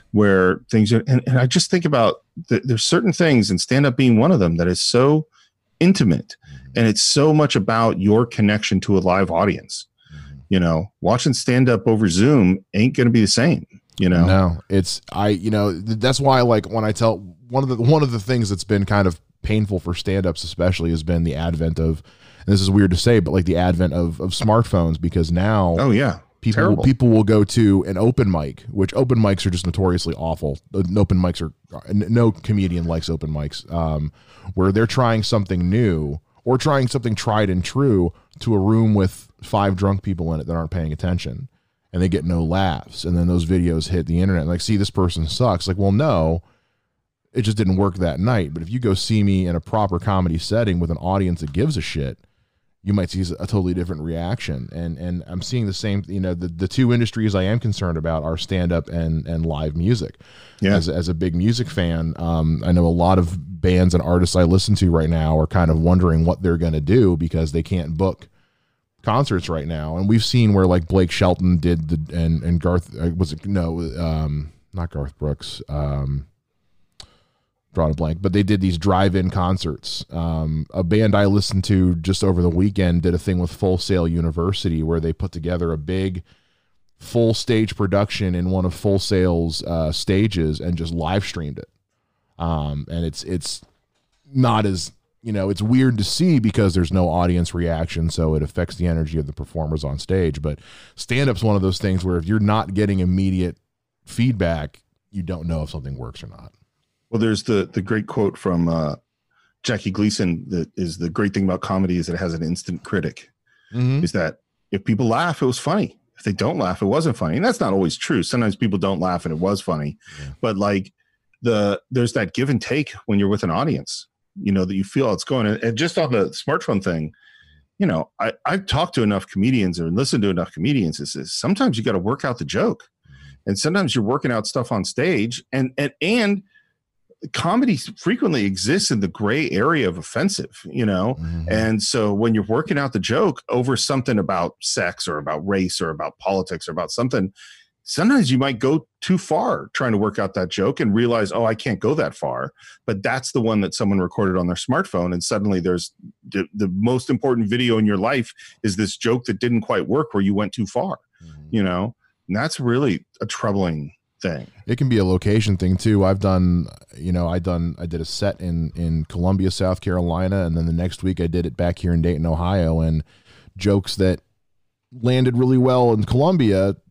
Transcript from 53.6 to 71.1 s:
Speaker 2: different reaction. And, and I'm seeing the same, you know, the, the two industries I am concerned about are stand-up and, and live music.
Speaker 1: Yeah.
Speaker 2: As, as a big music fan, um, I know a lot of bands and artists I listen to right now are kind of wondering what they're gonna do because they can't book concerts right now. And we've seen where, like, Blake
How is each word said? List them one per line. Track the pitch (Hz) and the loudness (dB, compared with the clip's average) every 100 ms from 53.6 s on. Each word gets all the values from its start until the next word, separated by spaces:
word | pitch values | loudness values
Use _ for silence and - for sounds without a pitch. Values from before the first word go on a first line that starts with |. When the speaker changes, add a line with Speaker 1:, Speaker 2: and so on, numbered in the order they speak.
| 90 90 | 0 -2
Speaker 2:
different | 87 80 | -4 -6
reaction. | 78 82 85 117 - 69 58 | -6 -4 -4 -6 -6 -8 -8
And, | 78 85 73 | -8 -8 -6
and | 90 90 - | -6 -8 -8
I'm | 92 | -10
seeing | - 123 104 | -6 -4 -4
the | |
same, | 95 110 98 92 | -4 -4 -4 -4
you | 98 | -4
know, | 92 | -4
the, | 87 90 | -4 -6
the | 82 95 | -6 -4
two | - 127 | 0 2
industries | 120 113 - 107 98 | 2 0 -2 -2 0
I | |
am | 92 113 | 0 0
concerned | 113 101 92 82 | -2 -2 -4 -4
about | 80 80 | -2 -2
are | 76 82 | -2 -4
stand-up | - 95 87 85 73 | -4 -2 0 -2 -2
and, | 85 80 80 - | -4 -2 -2 -4
and | 82 82 | -4 -4
live | 76 78 76 | -4 -4 -2
music. | 90 120 64 - - - - - | 0 0 -2 -12 -20 -20 -20 -2
Speaker 1:
Yeah. | 98 101 | 2 2
Speaker 2:
As, | 82 | 2
as | 80 85 | -2 -2
a | |
big | 80 90 82 | -2 -2 0
music | 98 117 120 | 0 0 -2
fan, | - 87 82 82 - | -2 -2 -2 -4 -4
um, | 82 82 80 80 - | -2 0 0 0 2
I | |
know | 87 85 | 4 4
a | |
lot | 85 85 92 | 4 4 4
of | 85 90 73 90 | 2 -2 -10 -4
bands | 92 90 90 | 2 4 4
and | 87 | 4
artists | 80 90 87 92 | 2 2 4 4
I | |
listen | 85 92 98 104 | 4 4 2 2
to | 92 | 4
right | 82 80 | 4 2
now | 82 80 80 | 2 2 2
are | 78 | 2
kind | 95 85 | 2 2
of | 80 | 4
wondering | 82 90 90 80 82 | 4 4 4 4 2
what | 85 | 2
they're | 92 85 | 0 0
gonna | 82 78 | 0 0
do | 73 117 101 85 | 2 4 4 2
because | 82 82 80 | 0 -2 -2
they | 82 | -2
can't | 82 92 78 80 | -4 -4 -4 -2
book | 95 85 - _ _ _ _ _ _ _ | -2 -4 -12 _ _ _ _ _ _ _
concerts | - 113 143 95 85 | -2 0 0 -2 -2
right | 82 73 | -6 -4
now. | 80 78 82 | -6 -6 -2
And | 98 | 2
we've | 113 - | 2 2
seen | 123 110 | 2 4
where, | 98 92 | 6 6
like, | 90 82 | 4 2
Blake | 95 90 | 2 2